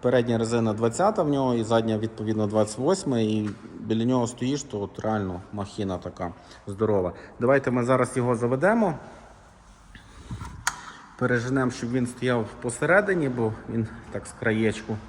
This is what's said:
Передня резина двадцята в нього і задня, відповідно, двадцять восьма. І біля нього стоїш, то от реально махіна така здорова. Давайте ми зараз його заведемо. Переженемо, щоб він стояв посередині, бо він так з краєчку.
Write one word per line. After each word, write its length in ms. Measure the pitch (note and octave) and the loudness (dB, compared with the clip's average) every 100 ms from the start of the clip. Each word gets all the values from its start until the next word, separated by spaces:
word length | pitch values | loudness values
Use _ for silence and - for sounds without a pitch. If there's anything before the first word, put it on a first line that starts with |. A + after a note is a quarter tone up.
Передня 380 | B2 B2 A#2 A#2 | 4 4 4 2
резина 340 | A2+ A#2 A2+ | 2 2 2
двадцята 500 | G#2+ A#2 A2+ F#3+ G#3+ | 2 0 2 2 2
в 60 | D#3 | 0
нього 260 | C#3+ C3 | 2 2
і 80 | A#2+ | 0
задня, 360 | A2 A2+ A2+ G#2+ | 2 2 4 0
відповідно, 480 | A2 G#2+ G#2+ G#2+ G#2 | -2 -4 -2 0 2
двадцять 320 | G#2+ G#2 - | 2 2 2
восьма. 420 | C3+ F#3+ D#3 B2 | 0 0 0 2
І 300 | A2 G#2+ G#2 G2+ - - | 2 2 -2 -6 -14 -12
біля 240 | - A2+ | -2 0
нього 220 | A#2 B2+ A#2 | 2 2 0
стоїш, 360 | A#2+ B2+ C#3+ | -2 -2 -2
то 180 | - G#2 | -4 -6
от 200 | G2 - | -6 -4
реально 420 | A2 G#2+ G2 F2+ F#2+ | -2 0 -2 -4 -8
махіна 460 | G#2 G2+ - G2 F2+ | -8 -8 -4 -4 -4
така 340 | F2+ - F2+ - - - - | -8 -8 -8 -8 -18 -16 -12
здорова. 460 | G2 G#2+ G2+ F2+ - - - | 0 2 4 2 -4 -16 -2
Давайте 300 | A#2+ C#3 C3+ | 4 4 4
ми 140 | B2 | 0
зараз 320 | A#2+ C3 B2 C3+ | 4 4 2 0
його 180 | B2 | 0
заведемо. 600 | A#2 A#2+ C3 F3 A3+ G3+ C#3 - - - - - - - - - - - - - - - - - - - - - - | 2 0 2 4 4 2 0 -10 -18 -20 -20 -20 -20 -20 -20 -20 -20 -20 -20 -14 -12 -12 -8 -8 -8 -16 -18 -20 -4
Переженемо, 520 | B2 B2 A#2 C3+ B2+ | 0 0 2 0 0
щоб 220 | A#2+ A#2 | -2 -2
він 140 | B2+ A#2+ | 0 -2
стояв 400 | - B2+ B2 G#2+ - | -2 0 0 0 -4
посередині, 680 | B2 - D3+ F#3 G3 F#3 C#3 | -6 -2 4 4 4 0 0
бо 240 | A#2+ A2+ A2 - | 0 -2 -2 -6
він 180 | A2+ A2 - - | -2 -2 -6 -10
так 160 | G#2 - | -10 -10
з 60 | |
краєчку. 640 | - A#2 A2 A2 G#2 - G#2+ | -4 0 4 2 0 -4 -6